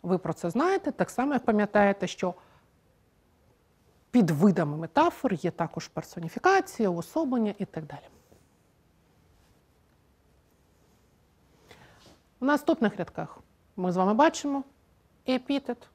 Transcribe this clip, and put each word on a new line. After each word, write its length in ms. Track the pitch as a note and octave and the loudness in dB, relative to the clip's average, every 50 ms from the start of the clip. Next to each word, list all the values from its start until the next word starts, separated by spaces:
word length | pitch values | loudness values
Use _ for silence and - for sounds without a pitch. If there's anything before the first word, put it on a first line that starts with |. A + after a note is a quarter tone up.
Ви 160 | - F3+ F#3+ F3+ | -2 -2 -4 -2
про 160 | - D#3+ D#3 | -2 -6 -8
це 160 | - - E3+ | -6 -6 -4
знаєте, 420 | E3 A#3 D4+ F4+ G4 F#4+ G4 D4+ | -2 0 0 0 0 0 -2 -6
так 180 | - - F#3 - | -4 -4 -4 -4
само, 240 | - - B3 C#4+ D4 | -2 -4 -2 -2 -2
як 120 | B3 - | -2 0
пам'ятаєте, 640 | - A3 G#3 G#3 G3+ - G#3 G3+ G3+ G3 - - F3+ | 0 2 2 0 2 4 4 4 4 2 0 -4 -8
що 260 | - - - F3+ F3 - - _ _ _ _ _ _ _ _ _ _ _ _ _ _ _ _ _ _ _ _ _ _ _ _ _ _ _ _ _ _ _ _ _ | -6 -6 -6 -6 -6 -8 -18 _ _ _ _ _ _ _ _ _ _ _ _ _ _ _ _ _ _ _ _ _ _ _ _ _ _ _ _ _ _ _ _ _
під 200 | - B3 G#3 D#3+ | 4 4 4 4
видами 460 | D#3+ C#3+ E3+ G#3 F3+ F#3 E3 D3 D3 D#3 | 4 4 4 4 4 4 0 -2 -2 -6
метафор 560 | E3 D#3+ _ C#4 D#4 F4 - - - C4 F#3+ | -8 -2 _ 4 4 4 2 -2 -4 -4 -4
є 180 | D#3 - E3+ | -2 -4 -6
також 360 | D#3+ - E3+ D#3+ - E3 - - | -2 -2 -6 -4 -4 -10 -12 -10
персоніфікація, 1000 | _ - - - - F3+ E3+ E3 - - - F#4 G4 F#4+ F#4 - - - A3+ G3 | _ -12 -12 -10 -12 -12 -12 -10 -10 0 2 2 2 2 0 -2 -4 -2 -2 0
уособлення 640 | F3 E3+ E3 - - D#4 E4 C4+ B3+ B3 A3 G#3 G3 - | 0 -4 -8 -6 -4 -4 -2 -2 0 -2 -2 -2 -4 -6
і 80 | G3 | -10
так 200 | - - E3 D#3+ | -10 -10 -12 -12
далі. 140 | C#3+ D3 C#3 - - _ _ _ _ - _ _ _ _ _ _ _ _ _ _ _ _ _ _ _ _ _ _ _ _ _ _ _ _ _ _ _ _ _ _ _ _ _ _ _ _ _ _ _ _ _ _ _ _ _ _ _ _ _ _ _ _ _ _ _ _ _ _ _ _ _ _ _ _ _ _ _ - - - _ _ _ _ - - _ _ _ _ _ | -12 -16 -18 -18 -20 _ _ _ _ -20 _ _ _ _ _ _ _ _ _ _ _ _ _ _ _ _ _ _ _ _ _ _ _ _ _ _ _ _ _ _ _ _ _ _ _ _ _ _ _ _ _ _ _ _ _ _ _ _ _ _ _ _ _ _ _ _ _ _ _ _ _ _ _ _ _ _ _ -20 -20 -20 _ _ _ _ -20 -20 _ _ _ _ _
В 60 | B3 | 0
наступних 520 | C4+ D4 C#4+ - - D#4+ - A#3 G#3 - - | 0 0 2 2 2 2 2 2 0 0 -2
рядках 420 | E3+ - - - - - - - - _ _ _ _ _ _ | -8 -8 -8 -10 -10 -10 -12 -20 -20 _ _ _ _ _ _
ми 160 | - F3+ F3+ | -4 -2 0
з 40 | F3 | 2
вами 180 | F3+ F#3 F#3+ G#3+ | 2 2 2 4
бачимо 500 | A3 D4 D#4+ D#4+ - - C#4+ C#4 C#4 C4 - _ _ _ _ _ _ _ _ _ _ _ - | 6 4 4 4 0 -6 -4 -4 -6 -6 -10 _ _ _ _ _ _ _ _ _ _ _ -4
епітет 600 | B3+ B3+ B3+ - C#4 C#4 C4+ - A#3+ - - - _ | -4 -4 -2 -2 -4 -4 -4 -6 -10 -10 -12 -20 _